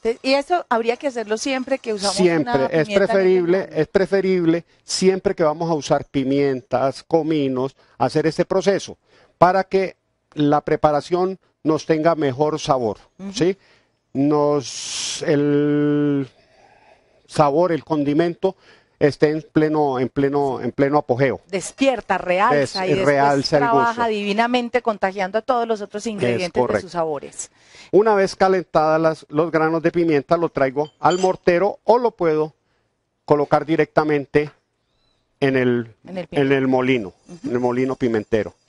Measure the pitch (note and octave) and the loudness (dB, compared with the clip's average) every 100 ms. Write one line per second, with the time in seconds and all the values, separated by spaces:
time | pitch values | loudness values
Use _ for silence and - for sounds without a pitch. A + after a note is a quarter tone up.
0 | A3+ A#3 C4 C4+ C#4+ F4+ - A#3 A3+ A#3+ | -4 -4 -2 -2 0 -4 0 -2 0 -2
1 | D4 A#3+ G#3+ A3 C#4+ C4 B3+ C4 A#3+ G#3+ | -4 -6 -6 -4 -4 -4 -4 -6 -4 -4
2 | G3 F#3 F3+ E3 D3 C3+ C3 E3 D3+ G3+ | -4 2 2 2 0 0 0 0 0 0
3 | G3 G3 F#3 F#3 E3+ F#3+ - D#3 D3+ G3+ | 2 2 2 2 2 0 -2 -4 0 0
4 | F#3+ G3 F#3+ F#3 E3 E3+ - _ - - | 0 0 2 0 2 0 -4 _ -10 0
5 | F#3 F#3+ G3 F#3+ D#3+ D#3 E3 D#3+ C3+ D3 | 2 2 -2 0 0 0 -2 -2 0 -2
6 | C#3 C#3+ C3 C#3 C#3 C3 - B2 C3+ - | -2 -4 0 0 0 -2 -2 -2 -2 -4
7 | - E3 D#3 D#3 C#3 C3 C3 _ _ _ | -2 0 0 -2 -2 -2 -4 _ _ _
8 | B2 D#3 D#3 - F3 F#3 F3 F#3+ - F#2 | -2 0 -2 -2 -2 0 0 -2 -4 -18
9 | _ _ _ _ E3+ F#3 F#3+ F#3+ F#3 - | _ _ _ _ 4 4 0 -2 -2 -8
10 | _ _ _ - D3 D3 - D3+ D3+ D3 | _ _ _ -2 0 0 0 0 2 0
11 | - F3 F#3 F#3+ _ _ D3 D#3 - D#3+ | -2 -2 -2 -6 _ _ -2 -2 0 0
12 | D#3 D#3+ D3 B2 D3+ D#3 - C3+ A#2 F#2+ | 2 0 -2 0 -2 -2 -2 0 0 -4
13 | _ _ F#3+ G3 E3+ F#3+ _ _ _ _ | _ _ -14 -2 -2 -2 _ _ _ _
14 | _ C3 C#3+ D3+ D3 D3 C3 - - - | _ -2 0 2 2 0 -4 -12 -10 -10
15 | - - - D3 D3 C#3+ D3 D3 D3 D3 | -8 -8 -2 0 2 2 2 0 0 0
16 | D3 C#3+ C3 _ _ _ _ _ _ _ | 0 -2 -4 _ _ _ _ _ _ _
17 | _ _ _ - D3 C#3+ F3+ D#3+ - D#3 | _ _ _ 0 2 4 0 0 -2 -2
18 | C#3+ D3 E3+ E3+ F#3+ F#3 _ - _ _ | 0 0 0 0 -4 -4 _ -20 _ _
19 | D3+ - D3+ D#3 D3+ - D#3 D3+ C#3+ C3 | -2 2 -2 -2 -2 0 0 2 0 0
20 | B2+ - C#3 C#3+ C#3+ A#2+ A#2 - C#3 D3 | -2 0 0 0 -2 -2 -6 -2 0 0
21 | - A#2+ C#3 F#2+ _ F#3+ - - C4+ A#3+ | 0 0 0 -2 _ -8 -8 -2 0 0
22 | - F#3+ F3+ F3+ G#3+ - C#3 G3 F#3 D3 | -4 -4 0 0 2 2 0 -4 -2 0
23 | C#3 C#3+ C#3+ C#3+ C3+ - A#3+ A#3 A#3 A#3 | 2 2 2 2 0 0 2 2 2 0
24 | A#3 G#3+ G3+ G3+ A#3 B3 A#3+ B3 A#3 G3+ | -2 -2 -4 -2 0 0 -2 -4 -2 -4
25 | F#3+ F#3+ F#3+ G#3 - B3 A#3 G#3+ G3+ G#3 | -4 -4 -4 -4 -2 -2 0 -4 -6 -8
26 | A3+ G#3 F#3 A#3+ F3+ - B2 G#3 F#3 E3+ | -8 -4 -2 -2 -4 -2 0 0 -4 -6
27 | D#3+ C#3+ C#2+ - - _ _ - - F3+ | -4 -6 -10 -16 -16 _ _ -20 0 2
28 | A3 G3+ F#3+ - F#3+ F#3 E3 E3 D#3 D#3+ | 4 4 2 2 2 2 0 0 2 2
29 | D#3+ D#3+ - D3 E3+ D#3 D#3 E3 D#3 E3+ | 2 -2 -6 -2 0 0 0 0 0 0
30 | E3+ D3 - E3+ E3 - C3+ B2+ D3+ _ | 2 0 0 0 0 0 -2 -2 -6 _
31 | D3 F3+ F#3 F3+ - F3 G3 - - A#3 | 0 2 0 0 2 2 0 -4 2 2
32 | A#3+ - E3+ D#3 D#3 _ _ _ _ _ | 2 -2 0 0 -2 _ _ _ _ _
33 | _ _ - D3 C#3+ D3+ D3 D#3+ D3+ - | _ _ 0 0 2 0 0 0 2 0
34 | D3+ D3 C#3 D3 D3+ _ _ _ _ _ | 0 -2 0 0 0 _ _ _ _ _
35 | _ _ _ _ C#3 C3 B2+ A#2+ A#2 - | _ _ _ _ 0 2 2 0 -4 -14
36 | - F#3 E3+ D#3 C3+ C#3 C3+ C3 B2+ B2+ | -14 -12 -8 -2 2 2 2 0 0 -2
37 | F#2+ - _ E3 - B2 B2 A#2+ C3 C3 | -2 -14 _ -14 -6 -2 -2 -2 -4 -2
38 | B2+ A2+ G#2+ A2+ G2 _ | -2 -2 -2 -4 -4 _